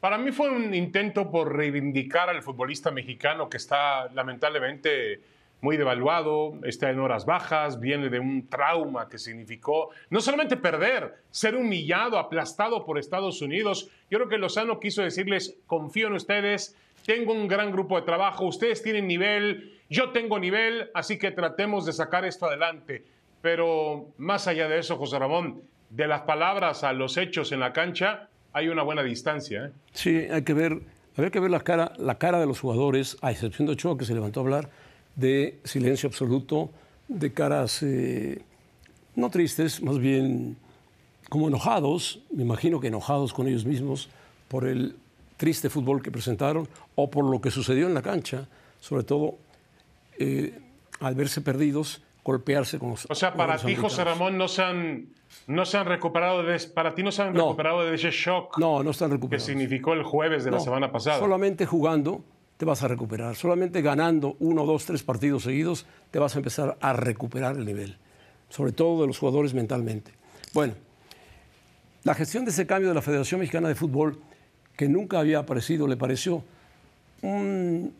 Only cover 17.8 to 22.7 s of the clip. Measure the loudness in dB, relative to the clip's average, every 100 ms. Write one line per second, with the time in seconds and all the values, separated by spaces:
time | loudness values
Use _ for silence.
17.8 | 0 0 0 2 2 0 -4 0 0 0
18.8 | -2 -2 0 2 2 2 0 -2 -8 -20
19.8 | _ 0 2 0 0 0 2 2 2 0
20.8 | -4 -4 -4 -2 -2 0 -2 0 0 0
21.8 | -2 -2 0 0 0 -2 -2 0 -2